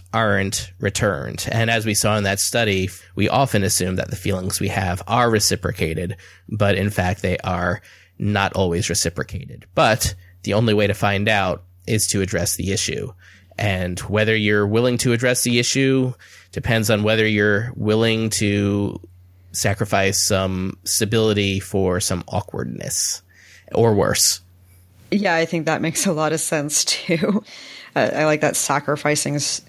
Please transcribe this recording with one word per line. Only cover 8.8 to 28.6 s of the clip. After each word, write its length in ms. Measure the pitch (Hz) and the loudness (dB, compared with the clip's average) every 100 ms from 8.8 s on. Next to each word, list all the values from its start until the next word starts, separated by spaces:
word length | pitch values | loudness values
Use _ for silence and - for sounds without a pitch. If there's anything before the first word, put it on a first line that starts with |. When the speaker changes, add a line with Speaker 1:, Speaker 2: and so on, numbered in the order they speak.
| - | -2
Speaker 1:
reciprocated. 800 | 85 - - - 92 - - - | -2 -2 -4 -8 -8 -12 -18 -6
But 400 | - 131 120 - - - - | 2 2 2 0 -6 -16 -12
the 100 | 107 | -2
only 200 | 101 117 | 2 2
way 120 | 104 104 | 4 2
to 80 | |
find 340 | 101 101 98 104 | 2 0 2 2
out 360 | 104 95 87 - _ - | 2 0 -2 -8 _ -4
is 200 | 110 - | -2 0
to 120 | 101 | -2
address 340 | 95 85 - | -2 -2 -2
the 160 | - 92 | -4 -4
issue. 420 | 95 - - - - - - _ - | -2 -4 -6 -8 -12 -20 -20 _ -4
And 400 | 104 92 90 90 | -2 0 -4 -6
whether 360 | - 104 107 110 | -2 0 2 2
you're 300 | 104 104 101 | 2 2 2
willing 320 | 110 123 120 | 2 2 2
to 140 | 123 | 0
address 300 | 117 127 127 | 2 2 0
the 160 | 123 120 | 2 2
issue 540 | 120 139 135 135 127 - - - - | 2 2 2 2 0 -4 -16 -20 -12
depends 380 | - - 113 110 | -6 0 2 2
on 120 | 104 | 2
whether 240 | 107 110 110 | 4 2 2
you're 460 | 104 104 101 120 | 4 4 2 -2
willing 560 | - 107 110 113 110 113 | -4 0 2 2 2 0
to 720 | - 104 101 101 101 101 - - - - _ - | 0 0 2 2 0 -2 -4 -14 -20 -20 _ -12
sacrifice 720 | - 107 98 107 101 95 92 | -4 -2 0 0 2 2 2
some 540 | - 95 95 92 95 - | 2 2 0 -2 -4 -6
stability 760 | - - 104 117 110 104 98 95 | -6 -2 0 2 2 2 0 -2
for 400 | - 98 92 90 | -2 -2 0 0
some 220 | - 90 - | -2 -4 -4
awkwardness 920 | 92 - - 60 - - - - - - _ - - - | -6 -6 -8 -8 -8 -6 -4 -4 -6 -12 _ -20 -20 -2
or 200 | 87 117 | 4 4
worse. 460 | 101 55 - - - - _ _ - _ - - | 4 2 2 0 0 -8 _ _ -20 _ -20 -4
Speaker 2:
Yeah, 260 | 202 196 165 | 0 2 2
I 80 | |
think 220 | 165 170 156 | 0 0 0
that 140 | 156 | 0
makes 260 | 160 151 196 | -2 0 0
a 60 | |
lot 200 | 156 156 | 0 0
of 80 | 160 | 0
sense, 440 | - 156 147 - | -2 -2 0 -2
too. 600 | - - - 156 - 208 - - - - - | -2 -2 -2 0 2 0 -4 -16 -20 -20 -6
Uh, 160 | - 110 | 0 0
I 120 | - | 2
like 160 | 156 151 | 2 2
that, 160 | 151 | 0
sacrificing 800 | - | 0